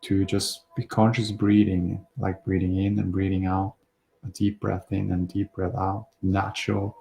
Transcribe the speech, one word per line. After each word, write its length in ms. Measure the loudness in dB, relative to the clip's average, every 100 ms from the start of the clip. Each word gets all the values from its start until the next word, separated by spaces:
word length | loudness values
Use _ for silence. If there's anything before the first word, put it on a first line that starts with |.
To 220 | 0 0
just 400 | 2 0 -2 -6 _ -8
be 80 |
conscious 480 | -6 4 4 4 -2
breathing, 720 | 0 4 6 6 4 0 -4 -8 -6
like, 260 | -4 -4
breathing 320 | -2 0 0 0
in 220 | 0 0
and 120 | 0
breathing 360 | 0 0 0 0
out, 280 | 0 -2 -6 _ _ _ _
a 40 | -16
deep 320 | -2 -2 0
breath 320 | -4 -4 -2
in 180 | -4 -2
and 180 | -2 -2
deep 240 | -2 -6
breath 200 | -4 -4
out, 340 | -2 -2 -4 -8 _
natural 760 | -2 0 0 -4 -2 -2 -2 -8